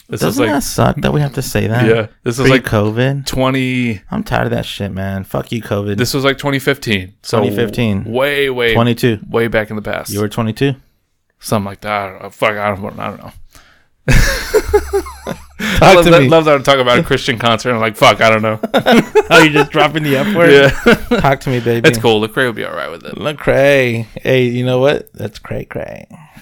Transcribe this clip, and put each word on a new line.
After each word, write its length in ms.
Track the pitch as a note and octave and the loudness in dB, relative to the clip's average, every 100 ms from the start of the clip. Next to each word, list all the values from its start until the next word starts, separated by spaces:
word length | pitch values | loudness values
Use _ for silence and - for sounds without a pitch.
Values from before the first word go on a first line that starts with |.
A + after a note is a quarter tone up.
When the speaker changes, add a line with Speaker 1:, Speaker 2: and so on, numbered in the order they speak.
| - | -12
Speaker 1:
this 140 | - | -4
Speaker 2:
Doesn't 60 | - | -2
Speaker 1:
was, 100 | B3+ | 0
like, 120 | - | 0
Speaker 2:
that 120 | C#4+ | 0
suck 340 | - - A#2+ C#3+ | -4 0 0 0
that 120 | C3+ | -2
we 80 | D3 | 0
have 100 | C#3+ | -2
to 80 | C3+ | -4
say 240 | C3 - G#2 | -4 -2 -2
that? 180 | A2+ A2 | 0 2
Speaker 1:
Yeah, 200 | A2+ G#2+ _ | 2 -2 _
this 140 | B2+ A#2+ | -6 0
was, 120 | C3 | 2
like, 140 | C3 | 2
Speaker 2:
Pre-covid? 600 | - A2+ G#2 A2+ B2+ C#3 | 2 0 0 0 -2 -2
Speaker 1:
twenty. 800 | C3 - C3 C3+ B2+ B2+ A#2+ G#2 - | -6 -2 -2 0 -2 -2 -2 -4 -8
Speaker 2:
I'm 120 | - | -8
tired 220 | - A#2 | -4 -2
of 60 | A#2+ | -2
that 160 | A2+ A2 | -4 -6
shit, 260 | - G2+ | -8 -8
man. 320 | F#2 F#2+ G2 | -6 -6 -8
Fuck 260 | F#2+ C3+ - | -6 -8 -6
you, 100 | A#2+ | -8
covid. 340 | - G2+ G2+ G2+ | -4 -4 -4 -2
Speaker 1:
This 160 | A#2+ | -2
was, 100 | C#3+ | 0
like, 140 | C3+ C3+ | -2 -2
twenty 220 | C#3+ C3+ | -2 -4
fifteen. 560 | C#3+ C3+ - G2+ F#2 _ | -2 -4 -2 -4 -4 _
So 160 | - A2+ | -4 0
Speaker 2:
Twenty 180 | G2+ G2+ | 0 -2
fifteen. 480 | A2+ A2+ A#2 G2 | -4 -2 -2 -2
Speaker 1:
way, 460 | - A#2 C#3 C#3+ C#3 | -4 -2 -2 0 -2
way, 240 | B2 A#2 | 0 0
Speaker 2:
Twenty-two. 460 | A2+ A#2+ A#2 B2+ G#2+ - | 2 2 2 0 -2 -4
Speaker 1:
way 220 | A#2 A#2 | -2 0
back 220 | A2 G#2+ | -2 -4
in 60 | G#2+ | -8
the 40 | |
past. 280 | G#2+ F2+ D#2 | -8 -8 -8
Speaker 2:
You 80 | G2 | -6
were 80 | G#2+ | -4
twenty-two? 460 | A2+ A2 A2 C#3 C3+ _ _ _ _ _ _ | -2 -4 -2 -2 -4 _ _ _ _ _ _
Speaker 1:
Something 240 | - A2 | -6 -6
like 160 | G2 G2 | -6 -10
that. 100 | G#2 | -6
I 200 | G#2 G2 | -6 -6
don't 120 | F#2+ | -12
know. 40 | G2 | -16
Fuck, 260 | - A2+ G#2 | -4 -4 -2
I 160 | G#2 G2 | -4 -4
don't, 240 | G#2 G2+ | -8 -10
I 60 | G#2 | -12
don't 100 | G2 | -12
know. 80 | - - - - _ _ _ _ - | -18 -20 -20 -20 _ _ _ _ 2
<laughs> 60 | - - B4 - G#4+ - G#4 - G4 C6+ - - - - - G#3+ F3+ | 4 4 0 -2 -2 0 -4 -2 -6 -6 -14 -12 -12 -14 -10 -4 2
Speaker 2:
Talk 160 | D#3 | 6
Speaker 1:
Love 100 | F#3 | 6
Speaker 2:
to 60 | E3+ | 6
Speaker 1:
that, 120 | E3 | 6
Speaker 2:
me. 60 | C3 | 6
Speaker 1:
love 160 | E3 D#3 | 4 4
that 100 | C#3+ | 2
I 60 | |
talk 160 | C3 C#3 | 2 2
about 200 | B2 A#2+ | 4 2
a 40 | |
Christian 340 | E3+ C3 - A#2+ | 2 -2 -2 -2
concert. 340 | A#2+ A2+ B2+ | 0 0 0
I'm 80 | A#2 | -2
like, 160 | A2 G#2+ | -2 4
"Fuck, 240 | B2+ G#2 | 4 6
I 100 | A2+ | 4
don't 120 | A2 | 4
know." 180 | A2 G#2+ A#3 | 0 -4 -2
Speaker 2:
<laughs> 380 | - - A3+ - G#4 - | -2 2 2 4 2 4
Oh, 40 | E3 | 4
you're 100 | D#3 | 4
just 180 | D3 D3 | 4 0
dropping 320 | D#3 D3 D#3 | 2 0 0
the 140 | D3+ C3+ | 0 0
F 180 | C#3 F#3+ | 0 2
word? 140 | E3+ | 6
Speaker 1:
Yeah. 440 | C#3 C#3 - - | 8 6 4 2
<laughs> 260 | A3+ - A3+ | 2 0 0
Speaker 2:
Talk 200 | D3 C3+ | 0 0
to 100 | - | -2
me, 80 | B2 | -2
baby. 280 | A#2 A#2 A2+ | 0 2 2
Speaker 1:
It's 80 | A#2 | 2
cool. 220 | A#2 G#2+ | 2 2
Lecrae 240 | G#2+ C#3 | 0 -2
will 80 | B2+ | -2
be 120 | A2 | -2
all 100 | G2 | -8
right 160 | E2 C#2+ | -8 -10
with 140 | E2 - | -10 -12
it. 80 | |
Speaker 2:
Lecrae. 880 | - B2+ D3+ - B2+ C#3 C#3 B2 A#2 A2 - | -8 -8 -6 0 2 4 4 2 -2 -8 -8
Hey, 220 | - C3 | -2 0
you 180 | B2 A#2+ B2+ | 0 -2 -2
know 120 | B2+ | 0
what? 320 | C3+ D3+ - | 2 0 -6
That's 240 | - G#2+ - | -12 -12 -12
cray 260 | - A2 | -12 -12
cray. 420 | - - - G#1 - - D#3 - | -10 -12 -12 -14 -20 -20 -20 -12